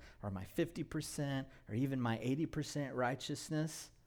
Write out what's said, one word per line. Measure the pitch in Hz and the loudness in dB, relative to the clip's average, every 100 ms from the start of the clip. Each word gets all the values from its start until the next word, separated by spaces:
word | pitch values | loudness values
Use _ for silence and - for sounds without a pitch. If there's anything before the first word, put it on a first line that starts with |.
| - - | -12 -8
or | 104 | -4
my | 92 | -2
fifty | 98 - 170 - | -2 0 0 0
percent | 143 156 - - 143 135 - - - | -2 -2 -2 -2 0 0 -2 -10 -2
or | |
even | 113 135 131 | 2 2 4
my | 120 113 | 2 2
eighty | 127 143 | 2 2
percent | 151 156 143 147 135 | 2 0 -2 -2 0
righteousness, | 127 123 135 - 147 - 156 160 - - - | 2 2 2 -2 -4 0 0 0 -2 -12 -16